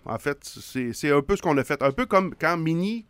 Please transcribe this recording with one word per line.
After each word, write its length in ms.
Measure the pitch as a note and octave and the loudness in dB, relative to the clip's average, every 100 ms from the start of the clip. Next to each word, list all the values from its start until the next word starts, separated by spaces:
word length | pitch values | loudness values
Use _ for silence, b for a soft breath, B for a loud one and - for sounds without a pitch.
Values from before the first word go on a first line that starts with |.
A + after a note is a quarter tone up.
| - | -8
en 120 | A2+ | -6
fait. 180 | C#3+ C#3+ | -4 -6
C'est, 500 | - - - B2+ B2 | -10 -18 -10 -6 -4
c'est 200 | A2 D3+ | -2 2
un 100 | C#3+ | 2
peu 160 | C#3 G3 | 4 0
ce 40 | |
qu'on 160 | F3 C#3 | 2 2
a 60 | |
fait. 180 | B2 D3 | 2 0
Un 100 | C#3 | 0
peu 140 | C#3 B3 | 0 2
comme 300 | G3 F#3 - | 2 2 0
quand 200 | D#3+ E3+ | 0 2
Mini 480 | D#3+ E3 G3 A#3 | 0 0 0 -4